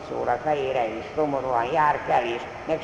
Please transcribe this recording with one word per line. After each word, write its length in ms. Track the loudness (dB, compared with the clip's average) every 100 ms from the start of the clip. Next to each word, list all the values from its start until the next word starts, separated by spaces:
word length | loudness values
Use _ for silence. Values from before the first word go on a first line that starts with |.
| -6
szór 180 | -4 0
a 120 | 0
fejére 440 | 0 0 0 0 0 -2
és 60 | -6 0
szomorúan 500 | 0 0 0 0 2
jár 240 | 4 4 2 2
kell, 160 | 2
és 180 | 2 -2 -6 -10 -4
meg 120 | -4